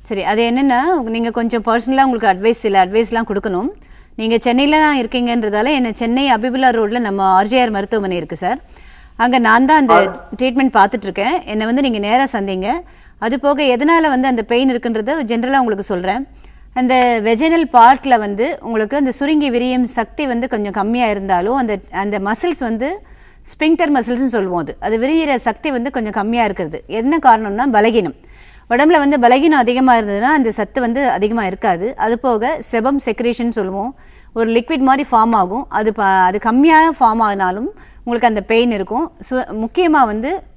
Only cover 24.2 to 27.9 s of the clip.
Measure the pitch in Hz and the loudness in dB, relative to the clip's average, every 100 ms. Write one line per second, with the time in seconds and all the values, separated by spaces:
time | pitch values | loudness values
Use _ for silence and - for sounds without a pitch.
24.2 | 269 220 190 175 147 - 202 220 254 320 | -2 -2 -2 -4 -6 -8 -4 -2 0 0
25.2 | 302 262 240 226 320 254 247 269 214 208 | 0 -2 -2 -4 -4 -4 -4 -4 -4 -4
26.2 | 202 233 214 190 160 156 - 220 247 320 | -2 0 -2 -2 -6 -8 -8 -4 -2 2
27.2 | 269 220 214 202 277 214 220 | 4 4 2 -2 0 2 4